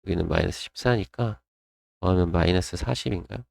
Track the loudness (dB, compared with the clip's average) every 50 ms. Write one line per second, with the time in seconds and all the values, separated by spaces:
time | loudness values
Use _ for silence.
0 | _ -2 -2 -2 0 2 2 2 2 0 -2 -6 -12 -14 _ -2 0 0 2 2
1 | -2 -6 -4 -4 -4 -4 -4 -10 _ _ _ _ _ _ _ _ _ _ _ _
2 | 2 2 4 4 4 4 2 2 4 4 4 2 0 -2 -6 -6 -4 -4 -4 -4
3 | -2 -4 -4 -4 -6 -10 -12 -12 -12 _